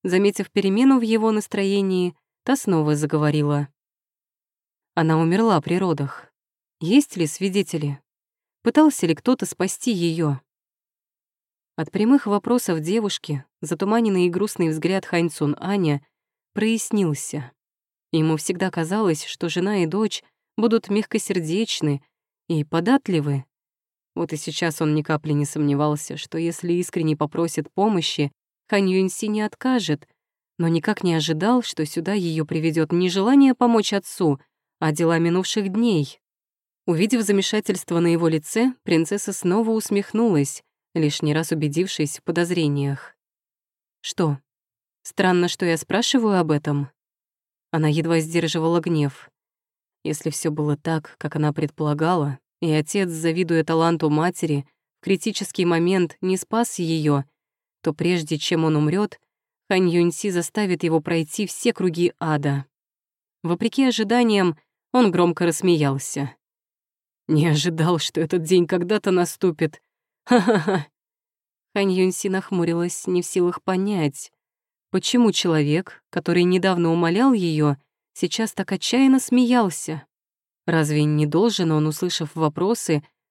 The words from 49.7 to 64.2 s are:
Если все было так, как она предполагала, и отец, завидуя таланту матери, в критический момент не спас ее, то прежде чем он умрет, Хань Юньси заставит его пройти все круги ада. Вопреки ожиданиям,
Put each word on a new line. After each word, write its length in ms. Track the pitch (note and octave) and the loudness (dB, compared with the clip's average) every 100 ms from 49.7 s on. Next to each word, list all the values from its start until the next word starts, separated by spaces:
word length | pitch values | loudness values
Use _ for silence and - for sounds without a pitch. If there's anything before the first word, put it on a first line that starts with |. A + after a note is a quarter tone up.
| _ _ _ | _ _ _
Если 280 | D#3 D3+ D#3+ | -8 -4 -6
все 200 | - E3 | -4 -4
было 280 | D3+ D3+ D3 | -2 -2 -2
так, 360 | - D#3+ D3+ - | -2 -4 -6 -12
как 180 | D3 - | -8 -2
она 160 | D3+ | -2
предполагала, 840 | D3 D3+ - D3+ D3 D#3+ F3+ C#3+ C3+ _ _ | -2 -6 -4 -4 0 0 0 -2 -6 _ _
и 80 | E3+ | 0
отец, 400 | D#3 D3+ G3+ F#3 | 0 0 -2 -2
завидуя 540 | D#3+ E3 E3 E3+ E3 | -2 -2 -2 0 0
таланту 440 | D#3 D#3+ E3 E3 D#3 | 2 2 2 2 0
матери, 580 | D3+ F3 - D#3+ C#3+ - _ _ _ | 2 0 -2 -2 -2 -4 _ _ _
в 60 | |
критический 640 | - F#3+ A3 G3 G3 - F3 | -2 -2 -2 -6 -8 -2 0
момент 500 | E3+ F3 F#3+ E3 - | 2 2 2 0 -2
не 140 | F#3 F#3 | -4 -4
спас 420 | - A3+ A#3+ - | -2 -2 -2 -4
ее, 460 | E3 D#3+ D3+ C#3+ C#3 _ _ _ _ _ | -2 0 2 0 -2 _ _ _ _ _
то 100 | - | -6
прежде 460 | D3+ E3+ F3+ D3+ D3+ | -2 0 0 -2 -6
чем 260 | - E3+ | -2 0
он 120 | D#3+ D3+ | 2 2
умрет, 440 | D3+ F3+ G#3 - _ _ _ _ _ | 0 0 -4 -6 _ _ _ _ _
Хань 220 | F#3 F#3 | 2 2
Юньси 400 | F3 E3+ D#3+ G#3 | 4 2 0 -4
заставит 540 | F3 E3 - G3+ E3 | -2 -2 -2 -2 -2
его 160 | E3+ D#3+ | 0 0
пройти 460 | D#3 E3+ D#3 - G3 | 0 -2 -2 -4 -6
все 280 | - A#3+ | -2 -4
круги 400 | - F#3 E3 F3 - | 0 -2 0 -2 -2
ада. 460 | E3 D3+ C#3+ C#3 C3+ _ _ _ _ _ _ _ | -2 0 0 -4 -6 _ _ _ _ _ _ _
Вопреки 420 | E3 E3+ A3+ - | -4 -2 -2 2
ожиданиям, 720 | C4+ A3 G#3 A#3+ | 2 2 2 4